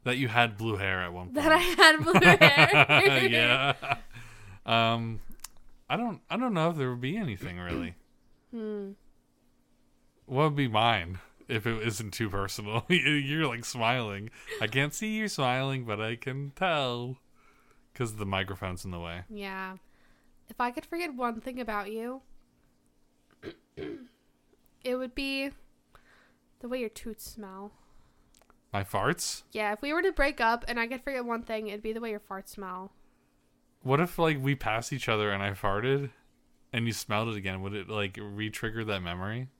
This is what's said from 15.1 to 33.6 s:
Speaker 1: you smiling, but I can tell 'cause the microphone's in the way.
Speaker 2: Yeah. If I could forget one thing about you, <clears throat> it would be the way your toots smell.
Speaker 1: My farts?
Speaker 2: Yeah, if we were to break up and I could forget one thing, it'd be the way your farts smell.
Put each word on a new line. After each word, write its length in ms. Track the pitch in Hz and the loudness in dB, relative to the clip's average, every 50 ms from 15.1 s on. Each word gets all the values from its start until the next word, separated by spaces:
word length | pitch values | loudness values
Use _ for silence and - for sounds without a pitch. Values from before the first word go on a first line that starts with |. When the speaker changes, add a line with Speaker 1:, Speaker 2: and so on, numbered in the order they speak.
| 214 220 | -2 -2
Speaker 1:
you 100 | 220 202 | -4 -4
smiling, 580 | - - 139 127 123 131 135 135 135 131 123 | -2 0 0 0 0 0 0 -2 -2 -4 -4
but 160 | 113 107 101 | -4 -4 -4
I 140 | 107 110 117 | -4 -4 -6
can 360 | 117 - 139 131 135 143 139 139 | -6 -8 -8 -8 -6 -8 -10 -6
tell 640 | - 185 185 170 151 135 127 123 120 120 123 131 - _ _ _ _ _ _ _ _ _ _ _ _ _ _ _ | -2 -2 0 2 0 0 0 -2 -4 -6 -8 -10 -12 _ _ _ _ _ _ _ _ _ _ _ _ _ _ _
'cause 220 | - 123 113 107 | -6 -4 -4 -4
the 100 | 107 107 | -6 -4
microphone's 580 | 98 98 95 98 95 95 92 - 95 90 87 - | -2 0 0 0 -2 -6 -8 -6 -6 -6 -6 -8
in 40 | 98 | -10
the 80 | 90 87 | -10 -8
way. 240 | 85 85 85 90 90 - | -8 -8 -10 -10 -12 -12
Speaker 2:
Yeah. 480 | 220 208 202 196 190 190 190 190 190 190 _ _ _ _ _ _ _ _ _ _ _ _ _ _ | -12 -12 -12 -10 -10 -10 -10 -12 -12 -16 _ _ _ _ _ _ _ _ _ _ _ _ _ _
If 120 | 226 _ | -6 _
I 100 | 247 247 | -4 -2
could 140 | 240 302 - | -2 -6 -10
forget 280 | - - 339 349 339 269 | -8 -6 -6 -6 -6 -6
one 280 | 247 254 240 233 220 | -4 -4 -4 -4 -4
thing 180 | - 262 254 247 | -8 -10 -8 -8
about 320 | 247 226 214 208 202 196 | -6 -4 -4 -4 -4 -6
you, 300 | 214 226 226 240 254 269 _ _ - - _ _ _ _ _ _ _ _ _ _ _ _ _ _ _ _ _ _ _ _ - | -8 -8 -8 -8 -8 -10 _ _ -20 -20 _ _ _ _ _ _ _ _ _ _ _ _ _ _ _ _ _ _ _ _ -16
<clears throat> 320 | - - _ _ _ _ - - - - 294 254 240 _ _ _ _ _ _ _ _ _ _ _ _ _ _ _ | -16 -16 _ _ _ _ -12 -10 -10 -10 -12 -14 -20 _ _ _ _ _ _ _ _ _ _ _ _ _ _ _
it 120 | 254 247 | -6 -6
would 180 | 254 262 254 247 | -4 -6 -8 -6
be 340 | - 277 269 269 269 269 277 269 - - - _ _ _ _ _ - _ _ - _ _ _ _ _ _ _ _ _ | -6 -4 -4 -2 -4 -4 -6 -8 -12 -20 -20 _ _ _ _ _ -20 _ _ -20 _ _ _ _ _ _ _ _ _
the 80 | - 240 | -10 -8
way 100 | 247 262 | -6 -4
your 100 | 240 220 | -4 -6
toots 360 | 220 - - 233 214 - - - | _ -10 -12 -12 -12 -12 -14 -16
smell. 440 | - - 208 190 190 190 196 208 - _ _ _ _ - - _ _ _ _ _ _ - _ _ _ _ _ _ - | -14 -14 -14 -14 -12 -14 -14 -16 -16 _ _ _ _ -20 -20 _ _ _ _ _ _ -20 _ _ _ _ _ _ -6
Speaker 1:
My 100 | 101 98 | -6 -6
farts? 600 | - - 101 98 127 165 - - - - - - _ | -2 -2 0 0 0 0 -2 -4 -8 -8 -10 -14 _
Speaker 2:
Yeah, 220 | - 208 214 208 214 | -6 -4 -2 -2 -2
if 80 | 214 | -4
we 100 | - 285 302 | -4 -2 -2
were 80 | 339 | 0
to 100 | 359 381 | 0 0
break 280 | - - 277 277 294 - | 2 2 0 0 2 2
up 220 | 240 226 233 240 - - | 2 2 2 0 -2 -6
and 120 | 240 233 | -4 -4
I 80 | 233 233 | -2 -4
could 140 | 254 254 - | -4 -8 -8
forget 220 | - 277 254 247 | -6 -6 -4 -4
one 180 | 240 233 226 233 | -4 -4 -6 -4
thing, 240 | - 226 214 220 214 | -6 -6 -6 -6 -6
it'd 140 | 196 208 | -8 -8
be 120 | 220 220 220 | -6 -6 -6
the 80 | 233 | -6
way 100 | 233 233 | -6 -6
your 80 | 208 208 | -8 -8
farts 300 | - _ 196 190 196 - | -10 _ -12 -12 -12 -14
smell. 420 | - - 202 185 185 185 185 202 _ _ - _ _ _ _ _ _ _ _ _ _ _ | -14 -12 -12 -10 -10 -10 -12 -14 _ _ -20 _ _ _ _ _ _ _ _ _ _ _